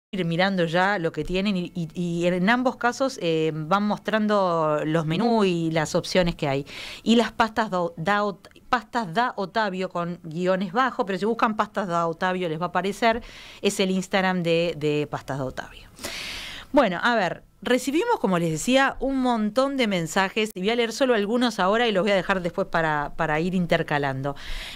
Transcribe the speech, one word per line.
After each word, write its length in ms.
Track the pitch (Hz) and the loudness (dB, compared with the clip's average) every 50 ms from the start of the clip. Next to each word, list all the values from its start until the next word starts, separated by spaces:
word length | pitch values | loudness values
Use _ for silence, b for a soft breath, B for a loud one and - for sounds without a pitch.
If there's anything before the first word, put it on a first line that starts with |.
| _ - | _ -10
ir 140 | - 185 175 | -6 -4 -2
mirando 400 | 165 165 170 185 196 196 180 165 | -2 2 2 2 2 2 0 0
ya 340 | 165 160 180 185 196 208 190 | 2 2 2 2 2 2 0
lo 120 | 165 160 | -2 -2
que 120 | - 156 147 | -2 -4 -4
tienen 320 | - 180 185 196 214 196 | -2 -2 0 0 0 0
y, 140 | 180 175 - - | -2 -4 -4 -6
y, 160 | 180 165 156 - 185 | -6 -6 -6 -4 -4
y 280 | 175 175 170 170 170 | -4 -2 -2 0 2
en 200 | 175 180 180 180 | 2 2 2 2
ambos 280 | 214 240 247 247 254 247 | 2 2 2 2 -2 -2
casos, 420 | - - 240 240 - 269 262 262 - | 0 -2 -2 0 0 -2 -2 -2 -2
eh, 320 | 175 165 160 160 156 160 151 | -2 0 2 2 2 0 -2
van 300 | 156 156 156 190 202 208 | -2 -2 0 0 2 2
mostrando 1000 | 208 190 - - 214 214 220 214 208 208 202 190 180 170 165 156 151 151 151 147 | 0 -2 -2 -2 -2 0 0 2 2 2 2 2 2 2 2 2 2 2 0 0
los 220 | 156 156 165 156 | 0 0 0 0
menús 400 | 156 160 185 226 233 226 220 202 | 0 0 0 2 2 4 4 4
y 240 | 185 175 170 165 160 | 2 2 0 0 0
las 240 | 160 160 151 147 - | 0 0 -2 0 -2
opciones 400 | 170 - - - 185 175 175 165 | -2 -2 2 2 2 2 2 0
que 120 | - 160 | -2 -2
hay. 180 | 143 135 139 143 B B B B B B B | 0 0 -2 -4 B B B B B B B
Y 140 | B 214 233 | B 4 4
las 160 | 240 220 226 | 4 4 2
pastas 400 | - - 233 220 220 240 220 202 | 2 0 0 0 2 -2 -2 0
do-, 240 | 185 180 170 170 - | 0 -2 -2 -2 -4
da 260 | 165 156 196 208 208 208 | -4 0 0 2 2 0
Ot-, 240 | 202 180 - - - - - - - | -2 -4 -8 -16 -20 -20 -16 -4 -2
Pastas 420 | 254 233 220 - - 240 220 165 160 | -2 -2 -2 -4 -6 -4 -4 -2 0
da 200 | 226 247 247 - | 0 0 0 0
Otavio 540 | 208 196 170 - 226 214 202 185 185 185 170 | -4 -6 -2 0 0 0 0 -2 -4 -6 -4
con 300 | - 175 170 170 175 - - | -4 -4 -4 -4 -6 -10 -10
guiones 480 | 165 151 175 180 180 190 185 202 175 | -8 -6 -2 2 2 2 2 0 -2
bajos, 320 | 170 247 269 240 233 - 233 | 0 0 0 0 0 -2 -2
pero 120 | 190 196 | -2 -2
si 80 | 170 196 | -2 0
buscan 300 | 226 226 220 262 226 214 | -2 0 2 0 0 2
Pastas 320 | 214 208 - - 202 196 | 0 -2 -2 -2 -6 -4
da 180 | 180 170 170 170 | -2 0 0 0
Otavio 420 | 165 160 - 185 185 185 185 180 | 0 -2 -2 -2 -2 -2 -2 -2
les 140 | 165 151 160 | -4 -4 -4
va 40 | 175 | -4
a 40 | 170 | -2
aparecer, 540 | - 180 175 202 202 - 240 226 226 233 B B B B B B B B | -2 -2 -2 -2 -2 2 2 2 2 2 B B B B B B B B
es 180 | B 202 202 - | B 0 2 2
el 100 | 196 185 | 0 2
Instagram 540 | 190 190 185 - - 196 185 185 185 180 165 | 2 0 -2 0 0 0 2 2 0 0 0
de, 320 | 170 165 165 170 175 156 | 2 2 2 2 0 -2
de 300 | 147 147 151 147 147 147 - | -2 -2 0 0 0 -2 -2
Pastas 300 | 151 131 - - 131 143 | -6 -8 -6 -6 -6 -4
da 60 | 131 | -4
Otavio. 440 | 131 - - - - - - - - - B B B B B B B B B B B B B B B | -6 -6 -10 -12 -14 -16 -20 -20 -20 -18 B B B B B B B B B B B B B B B
Bueno, 280 | - 294 254 190 175 - | 4 4 4 4 2 0
a 140 | - 240 240 | 0 2 2
ver, 280 | 220 185 165 - - - - _ - | 2 2 0 -2 -6 -12 -20 _ -8
recibimos, 580 | 196 - 247 247 254 269 262 339 466 480 453 - | 0 0 0 2 2 0 0 0 2 2 0 2
como 200 | - 196 185 170 | 2 2 2 2
les 120 | 175 165 | 2 0
decía, 460 | 156 151 - 240 262 269 269 254 - - | -2 -2 0 2 4 4 4 2 0 -2
un 220 | 220 269 269 262 | -4 -2 0 0
montón 560 | 254 247 240 220 214 208 208 262 269 277 277 | 2 2 2 2 0 0 2 0 0 0 2
de 100 | 262 233 | 0 0
mensajes 600 | 214 196 170 165 156 - 196 190 185 - 226 214 214 - | 2 2 -2 -2 0 2 2 0 2 0 -2 -2 -2 -4
y 40 | 180 | -4
voy 120 | 185 214 | -2 0
a 40 | 240 | 0
leer 160 | 240 233 226 | 0 0 -2
solo 220 | 226 - 277 254 240 | 0 0 2 2 4
algunos 460 | 208 202 202 240 240 254 233 220 - | 2 2 0 0 2 2 0 0 0
ahora 280 | 180 190 214 226 247 | 2 2 2 2 2
y 40 | 226 | 2
los 120 | 202 180 170 | 2 2 2
voy 80 | 196 | 2
a 40 | 202 | 2
dejar 260 | 185 165 - 190 190 | 2 2 0 0 0
después 260 | 170 175 - 196 185 | 0 -4 -2 -2 -4
para, 460 | - - 170 160 156 151 147 147 147 - | -2 0 0 0 2 0 0 -2 -4 -4
para 240 | - 165 156 151 156 | -4 -2 0 0 0
ir 140 | 170 185 180 | 0 0 0
intercalando. 840 | 190 175 160 175 160 156 - 156 143 143 139 135 131 135 143 139 B B B B B B B B | 0 2 2 2 0 2 0 0 0 0 0 -2 -2 -4 -4 -4 B B B B B B B B